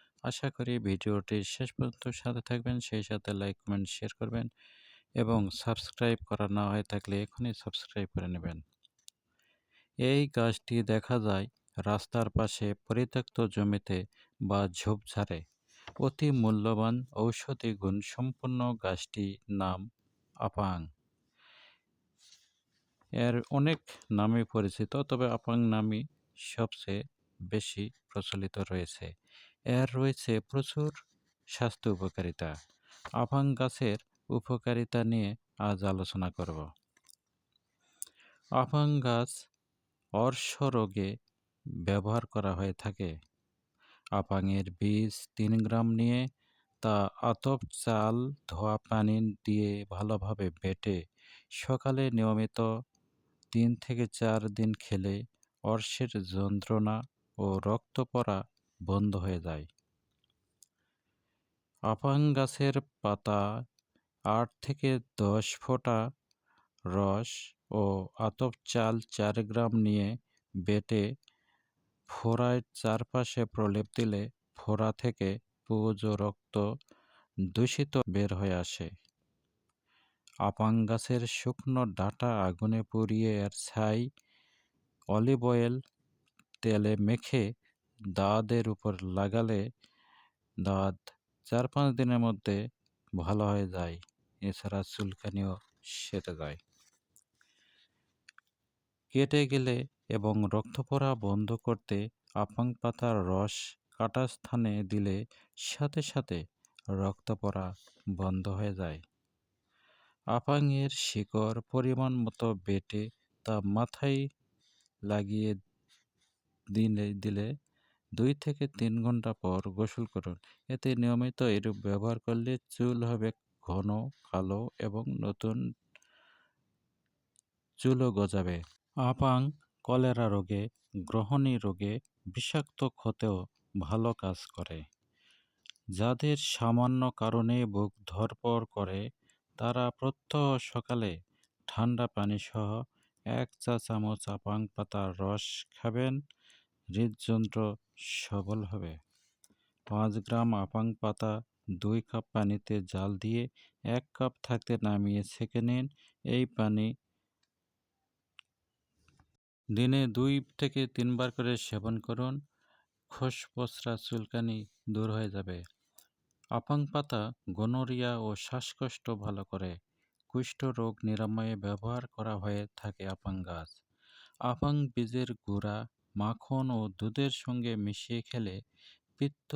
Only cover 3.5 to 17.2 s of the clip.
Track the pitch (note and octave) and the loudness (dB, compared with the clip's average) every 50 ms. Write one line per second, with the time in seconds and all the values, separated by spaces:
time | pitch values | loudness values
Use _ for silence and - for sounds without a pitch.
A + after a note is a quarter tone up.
3.5 | G2 - _ - G2+ G2 G2 - - - A2 A2 - - A2 A2 A2+ A#2 A#2 A#2 | -4 -6 _ -4 -2 -2 -2 -4 -4 -6 -8 -8 -6 -6 -6 -4 -4 -4 -4 -6
4.5 | - _ - - - - - - - - _ _ _ A#2+ A#2 A2 A#2 A2 G2+ F#2+ | -8 _ -20 -20 -20 -20 -20 -20 -20 -20 _ _ _ 0 2 4 4 2 2 0
5.5 | - - - A#2+ A2+ - - - - - A#2+ A#2 A#2 - - - A2 - G#2 G2 | -2 -4 -2 -2 -2 -2 -4 -10 -4 0 2 2 2 0 -2 -4 -2 -2 0 0
6.5 | G2+ G#2 G#2 G2+ G2+ G#2+ G2+ - - G2+ - - G2+ G2+ G#2 - - - B2 A#2+ | 2 0 2 2 0 0 -2 -2 -4 -6 -4 -2 -2 -2 -2 -4 -4 -4 -4 -4
7.5 | G#2+ - - A2 - - - - - G#2+ G2 - - F#2 F2+ F2+ F2+ E2+ E2 E2+ | -4 -4 -8 -8 -8 -8 -10 -8 -6 -6 -6 -4 -4 -4 -4 -4 -4 -4 -4 -6
8.5 | E2 E2 - - _ _ _ _ _ _ _ - _ _ _ _ _ _ _ _ | -6 -8 -12 -18 _ _ _ _ _ _ _ -20 _ _ _ _ _ _ _ _
9.5 | _ _ _ _ _ _ _ _ _ - B2 B2+ C3+ C#3+ D3 C#3+ - A#2+ A#2 A#2 | _ _ _ _ _ _ _ _ _ 0 2 4 4 4 4 2 2 2 2 2
10.5 | G#2+ - - - A#2+ A#2 A2 G2+ A2 A2 - - B2+ A#2+ G#2+ G#2+ G2 F#2+ G2+ B2 | 2 0 -2 0 0 0 2 2 2 0 2 2 0 2 2 2 2 2 0 -4
11.5 | - _ _ _ _ - - G#2 G#2 G#2 - - - A#2+ A2+ G#2+ - - A2+ G#2 | -8 _ _ _ _ -4 0 0 0 0 -2 -2 0 0 0 2 2 0 0 0
12.5 | - - A2 G#2 G2+ - _ _ A#2 A#2+ B2 A#2 - C3 A#2+ - _ - A#2 G#2 | 0 -2 -2 -4 -4 -4 _ _ 0 0 0 0 0 -4 -4 -2 _ 0 0 0
13.5 | - G#2+ G#2 G#2 G#2 G2+ - - G2 F#2 F#2 - _ _ _ _ _ _ - F#2+ | 2 2 2 2 2 0 0 -2 -2 -2 -2 -6 _ _ _ _ _ _ 0 2
14.5 | G2+ G2+ G2+ F#2+ F2 - - G#2 G#2+ G#2 - - - G#2 G#2 - F#2+ D#2+ D#2+ - | 4 4 2 2 -2 -2 0 0 0 0 -2 -6 -4 -4 -2 -2 -4 -8 -8 -12
15.5 | _ _ _ _ _ - - - - - - C3+ - - D#3 D3 C#3 B2 A2+ A2 | _ _ _ _ _ -20 -20 -18 -4 -2 0 0 0 2 2 2 4 4 4 4
16.5 | A2 G#2+ G#2 A2+ A2+ G#2 A2 A2+ A#2+ B2 B2+ - - G#2 | 4 4 4 2 2 4 4 2 2 0 -4 -6 -2 0